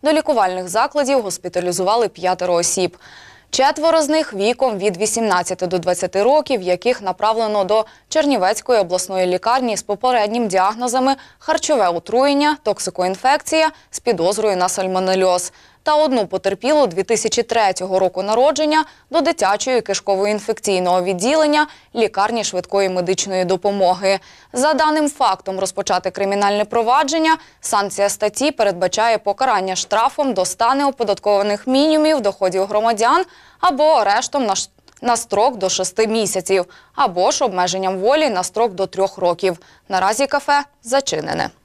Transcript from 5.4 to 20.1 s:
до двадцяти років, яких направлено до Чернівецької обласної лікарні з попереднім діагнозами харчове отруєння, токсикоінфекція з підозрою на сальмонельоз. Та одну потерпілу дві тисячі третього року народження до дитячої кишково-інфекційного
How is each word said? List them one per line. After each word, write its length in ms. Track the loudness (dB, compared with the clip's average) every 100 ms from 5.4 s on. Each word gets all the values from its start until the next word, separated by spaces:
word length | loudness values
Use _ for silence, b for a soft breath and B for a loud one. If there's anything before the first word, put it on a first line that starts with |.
| -2 -4 -4
до 120 | -2
двадцяти 440 | -2 -2 -2 0
років, 400 | 2 2 2 -4
яких 400 | -2 -2 0 -2
направлено 640 | -4 -2 0 0 0 0
до 200 | 2 0 0 B B
Чернівецької 720 | -2 2 2 2 0 0 0
обласної 460 | 2 -2 -4 -2 0
лікарні 500 | 0 0 0 0 -4
з 60 |
попереднім 680 | -6 -2 0 2 0 -2 -2
діагнозами 680 | 0 0 0 -2 0 0 -2 B B
харчове 500 | -4 -2 0 2 2
отруєння, 680 | 0 -2 2 2 2 0 0
токсикоінфекція 1080 | -2 -4 -6 -4 -4 0 0 0 0 0 0 -2 B
з 100 | -8
підозрою 560 | -2 0 0 0 0 0
на 120 | -2
сальмонельоз. 840 | -2 -2 -2 0 2 2 0 -2 b b b
Та 120 | 0
одну 320 | 2 2 0 -2
потерпілу 600 | -2 -4 -2 0 2 2
дві 160 | 0
тисячі 400 | -2 -2 0 -2
третього 560 | -2 2 0 0 -2 0
року 240 | 0 -2
народження 640 | -2 2 2 2 0 0 -2 B B
до 100 | -2
дитячої 600 | 0 0 0 0 0 -2
кишково-інфекційного 1200 | -2 -6 -2